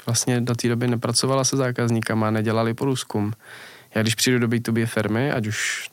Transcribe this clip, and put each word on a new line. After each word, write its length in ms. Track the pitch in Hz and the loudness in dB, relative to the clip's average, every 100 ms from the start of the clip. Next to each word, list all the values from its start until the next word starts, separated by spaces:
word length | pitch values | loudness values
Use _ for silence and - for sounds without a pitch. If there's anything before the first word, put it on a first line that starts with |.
| - | -2
vlastně 360 | 117 - 123 | 0 2 2
do 140 | 117 117 | 0 0
té 120 | 117 | 0
doby 200 | 120 123 | 0 0
nepracovala 560 | 120 120 120 131 135 | 0 0 0 2 2
se 140 | 127 135 | 2 0
zákazníkama, 760 | 127 123 120 117 - 110 107 | 0 0 0 0 0 0 2
nedělali 420 | 110 110 110 113 | 2 2 2 0
průzkum? 600 | 113 139 127 - 107 104 113 - - - - - 110 | 0 0 -2 -2 -2 -2 -6 -14 -20 -20 -20 -6 -2
Já 60 | |
když 140 | 113 110 | 0 0
přijdu 240 | 131 123 | 2 2
do 80 | 117 | 2
B 120 | 117 | 0
two 140 | 117 | 0
B 120 | 117 113 | 0 0
firmy, 460 | 110 104 113 143 | 0 0 0 0
ať 160 | 127 107 | 0 -2
už 420 | 107 - - - | -4 -4 -6 -6